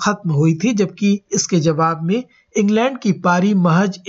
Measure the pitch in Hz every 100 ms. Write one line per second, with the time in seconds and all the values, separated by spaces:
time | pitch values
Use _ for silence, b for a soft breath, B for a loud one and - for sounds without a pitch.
0 | - 190 175 143 160 160 214 208 190 -
1 | 202 202 - - - 175 156 151 165 160
2 | 165 226 254 b b - 202 214 254 254
3 | 208 175 180 175 196 202 175 165 202 190